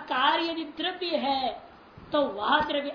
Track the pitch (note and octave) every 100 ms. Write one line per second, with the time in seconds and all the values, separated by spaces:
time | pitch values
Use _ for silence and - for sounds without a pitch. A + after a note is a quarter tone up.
0 | - C4 C#4 E4 E4 E4 D4+ - E4+ F4+
1 | F4 D4 B3+ C4+ B3+ G3+ - - - -
2 | - D4+ C4+ G3+ G#3+ D4 D4+ D4 C#4